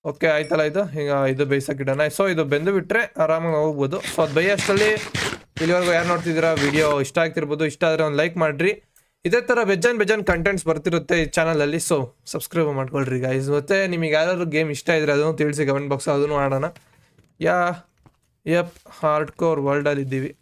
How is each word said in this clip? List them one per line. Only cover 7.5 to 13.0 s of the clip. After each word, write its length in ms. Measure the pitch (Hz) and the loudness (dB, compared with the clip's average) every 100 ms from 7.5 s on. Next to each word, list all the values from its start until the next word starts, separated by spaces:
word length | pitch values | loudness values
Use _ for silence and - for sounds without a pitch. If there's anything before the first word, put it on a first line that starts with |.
| 147 156 | -2 -2
ಇಷ್ಟ 180 | - | 0
ಆದ್ರೆ 200 | 165 160 | 0 2
ಒಂದ್ 140 | 156 143 | 0 2
ಲೈಕ್ 200 | 170 170 | 0 0
ಮಾಡ್ರಿ. 340 | 160 143 180 208 _ _ _ _ 175 | -2 2 -2 -2 _ _ _ _ 0
ಇದೇ 160 | 233 | 0
ತರ 220 | 240 240 | 2 2
ಬೇಜಾನ್ 340 | 202 190 233 240 | 2 2 2 2
ಬೇಜಾನ್ 260 | 196 214 196 | 0 2 2
ಕಂಟೆಂಟ್ಸ್ 420 | 170 165 196 160 | 0 0 0 -2
ಬರ್ತಿರುತ್ತೆ 540 | 156 175 165 139 170 | -2 0 -2 0 0
ಈ 40 | 151 | 0
ಚಾನಲಲ್ಲಿ. 520 | - 160 156 147 160 | 0 2 2 0 -2
So, 200 | - 160 123 _ - | 0 0 -2 _ -10
ಸಬ್ಸ್ಕ್ರೈಬ್ 440 | - - 170 151 | -10 -4 -2 0
ಮಾಡ್ಕೊಳ್ರಿ 500 | 135 131 147 | -2 -4 -2